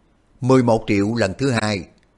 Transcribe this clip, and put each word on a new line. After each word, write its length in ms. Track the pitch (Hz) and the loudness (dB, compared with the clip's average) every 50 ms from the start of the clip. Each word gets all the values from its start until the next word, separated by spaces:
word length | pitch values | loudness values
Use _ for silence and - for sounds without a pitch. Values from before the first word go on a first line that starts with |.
| _ _ _ _ _ _ _ _ | _ _ _ _ _ _ _ _
Mười 220 | 127 127 131 131 123 | 0 2 2 4 4
một 220 | 120 110 110 - | 2 0 0 0
triệu 280 | - 107 98 101 107 117 | 0 0 0 0 0 0
lần 200 | 117 107 95 92 - | -2 -2 -2 -2 -4
thứ 120 | 131 139 | -2 -2
hai, 380 | 123 110 107 107 104 95 78 - _ _ _ _ _ | -2 -2 -2 -2 -4 -4 -6 -10 _ _ _ _ _